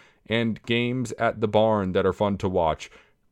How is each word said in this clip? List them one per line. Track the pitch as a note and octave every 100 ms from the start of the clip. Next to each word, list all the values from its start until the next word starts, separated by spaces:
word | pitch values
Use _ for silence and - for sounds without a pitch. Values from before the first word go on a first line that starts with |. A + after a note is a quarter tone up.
| - _ -
and | A2+ A#2 G#2
games | - A#2+ A#2+ C3 A#2 A#2
at | A#2 G#2+
the | A2
barn | G#2+ A2 G#2+ F#2+
that | F#2+ F#2
are |
fun | F2 G#2 G2
to | G2
watch, | F#2 D#2+ D#2 - - _ _ _